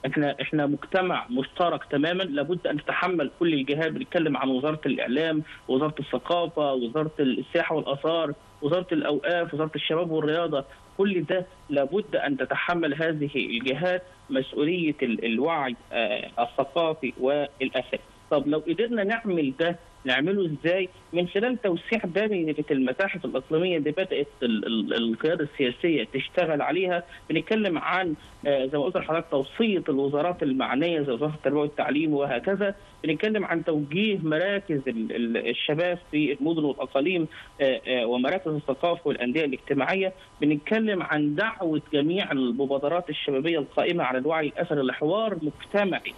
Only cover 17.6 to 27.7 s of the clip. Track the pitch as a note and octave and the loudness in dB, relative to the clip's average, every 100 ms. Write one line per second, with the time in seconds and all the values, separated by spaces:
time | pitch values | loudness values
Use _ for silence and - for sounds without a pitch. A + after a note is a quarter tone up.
17.6 | C3 C3 - - - - - D3 C#3+ D3+ | -2 -2 -4 -8 -8 -20 0 0 2 0
18.6 | D#3+ E3 A#3 A#3 G3 A3+ G#3 E3+ C#3+ C3 | 0 -2 0 0 0 -2 -2 0 0 0
19.6 | E3+ F3 - - C3 B2+ D#3 G3+ F3 D3 | 0 0 -10 -8 0 2 2 0 0 0
20.6 | D#3+ F#3 F#3 - - E3+ F3+ G3+ A#3+ B3 | 0 0 -2 -8 -4 -2 0 0 0 0
21.6 | G3 F3 - A3+ G3 E3+ G#3+ G3 D#3 D3+ | 0 -2 -2 -2 0 0 0 0 0 -2
22.6 | D3 C#3 C3 C3 G3 F3+ B2 C3 - D#3+ | 0 2 2 0 -2 -2 -4 -4 0 0
23.6 | F#3 E3 D3 D3+ F#3 - D3 - B2 A2 | 2 2 0 -2 -2 -2 -2 -2 0 0
24.6 | - A2+ G2 A#2 A#2 A2 D#3 E3+ D3 - | 0 -2 0 0 0 0 0 0 -2 0
25.6 | B2+ A#2+ F3 D3+ A2 C3+ - - E3 D3+ | -2 0 0 0 0 -4 -2 0 0 0
26.6 | C3 D#3+ F#3 F3 - - - D#3+ D#3+ A3 | 0 0 0 -2 -4 -18 -2 -2 2 2
27.6 | G3+ | 2